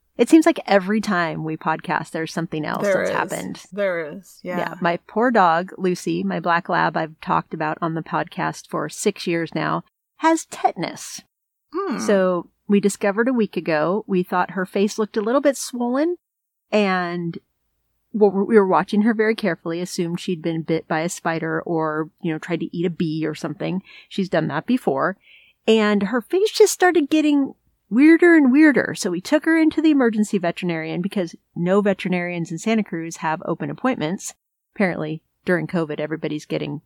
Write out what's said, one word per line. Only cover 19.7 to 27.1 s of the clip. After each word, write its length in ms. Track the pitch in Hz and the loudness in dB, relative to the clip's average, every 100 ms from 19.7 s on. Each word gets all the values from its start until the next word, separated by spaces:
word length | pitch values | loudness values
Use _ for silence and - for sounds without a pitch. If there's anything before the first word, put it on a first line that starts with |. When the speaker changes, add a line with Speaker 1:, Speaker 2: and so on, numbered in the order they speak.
| 170 | -6
Speaker 1:
assumed 400 | 180 - 170 175 | -6 -4 -4 -4
she'd 220 | - 170 | -4 -4
been 180 | 165 165 | -4 -4
bit 240 | 160 160 - | -2 -2 -2
by 140 | 160 | -4
a 80 | 175 | -4
spider 540 | - 170 165 160 160 | -4 -4 -4 -4 -4
or, 480 | - 160 156 156 160 _ | -2 -2 -2 -4 -6 _
you 100 | 170 | -6
know, 80 | 156 | -6
tried 220 | - 170 | -4 -4
to 160 | 165 170 | -4 -4
eat 80 | |
a 60 | 180 | -4
bee 340 | 160 160 156 156 | -2 -4 -2 -4
or 80 | |
something. 480 | 156 156 151 160 185 - - - | -6 -8 -6 -6 -6 -8 -20 -12
She's 180 | - 185 | -6 0
done 200 | 165 156 | 0 0
that 180 | 147 - | -4 -2
before. 500 | 247 - 135 160 196 _ - _ _ - | 0 0 0 -2 -4 _ -20 _ _ 2
And 380 | 220 208 208 | 4 4 2
her 160 | 196 247 | 0 -4
face 300 | - 370 427 | 0 0 2
just 240 | - 403 | 4 4
started 340 | - 359 330 | 6 4 4
getting 460 | 277 | 2